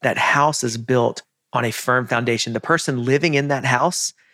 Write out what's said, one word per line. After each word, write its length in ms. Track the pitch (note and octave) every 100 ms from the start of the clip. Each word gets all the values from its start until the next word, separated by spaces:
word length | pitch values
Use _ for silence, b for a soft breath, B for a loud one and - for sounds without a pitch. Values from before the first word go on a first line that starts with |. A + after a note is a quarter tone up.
that 160 | B2+ -
house 460 | - C#3 D3+ D3+
is 120 | A#2+ A#2
built 460 | A#2 B2+ A#2 - - _ _
on 120 | B2
a 60 | A#2+
firm 360 | - - B2+ A#2+
foundation. 460 | A#2+ A#2+ A#2 -
The 80 | A2+
person 440 | - E3 - B2+
living 300 | A#2+ C#3+ E3
in 140 | C#3+ C#3+
that 160 | C3+
house 500 | C3 B2 D#3+ F3 - - b